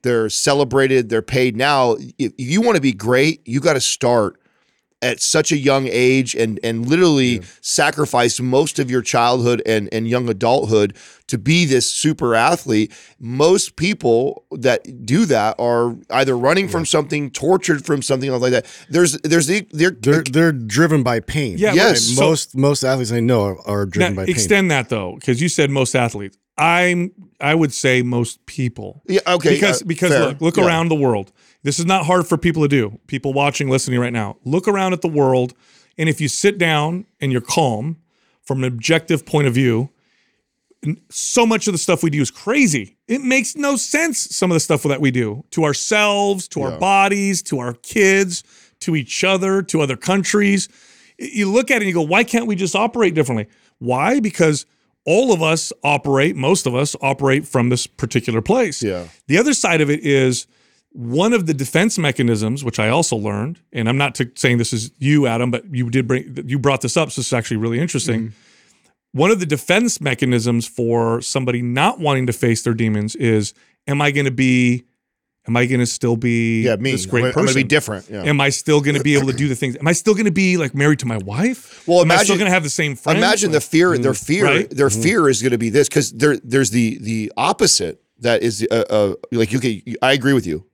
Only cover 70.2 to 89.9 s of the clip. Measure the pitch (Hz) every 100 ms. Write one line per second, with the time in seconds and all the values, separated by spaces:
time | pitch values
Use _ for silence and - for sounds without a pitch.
70.2 | 131 123 117 117 113 - 117 117 117 117
71.2 | - 139 123 120 120 123 180 254 151 135
72.2 | 127 113 123 113 - 113 113 107 107 -
73.2 | 123 110 101 _ _ _ - 143 147 143
74.2 | 139 120 131 127 123 123 _ _ _ _
75.2 | _ _ - 120 123 127 120 - 117 117
76.2 | 120 117 117 113 120 107 131 131 92 123
77.2 | 127 - 147 131 131 151 127 101 - 104
78.2 | 117 143 139 135 - 147 143 143 139 143
79.2 | 135 123 143 127 135 120 147 170 - 208
80.2 | 214 170 190 180 143 135 143 151 120 110
81.2 | 95 113 226 254 - - - 175 165 180
82.2 | 208 196 202 185 147 - 151 131 - 175
83.2 | 185 214 202 156 - 160 180 147 131 120
84.2 | - 175 143 151 - 127 139 107 135 220
85.2 | 151 120 127 117 113 120 139 151 - 120
86.2 | 151 139 120 131 127 117 113 - 104 113
87.2 | 107 - 143 202 214 - 85 - _ _
88.2 | 120 113 117 101 117 113 - 107 101 -
89.2 | - 117 110 123 123 104 -